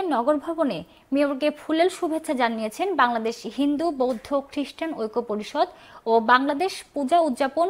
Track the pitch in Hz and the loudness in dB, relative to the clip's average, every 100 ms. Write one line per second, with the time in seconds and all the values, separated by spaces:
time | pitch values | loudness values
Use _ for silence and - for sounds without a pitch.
0 | 370 247 240 302 320 330 285 170 175 - | 2 0 2 0 -2 -2 -2 -2 -8 -20
1 | _ 277 285 269 302 302 - 320 359 - | _ 0 0 0 -2 -2 -2 2 2 2
2 | 339 311 311 262 233 220 214 - 370 311 | -2 -4 -2 0 0 0 -6 -4 -2 2
3 | 247 233 226 - 247 247 285 294 339 269 | 2 2 -4 -4 -8 0 0 2 0 0
4 | 254 233 - 277 277 294 277 - 330 269 | 0 -2 -2 -2 -2 -6 -6 -6 -6 -4
5 | 220 240 226 208 208 285 359 - - - | -4 -4 -4 -4 -4 -2 -2 -4 -20 -10
6 | 226 226 220 254 277 285 370 - - 285 | 2 4 6 6 4 0 -2 -4 -8 -6
7 | 262 339 311 240 269 311 | 2 4 4 0 -2 0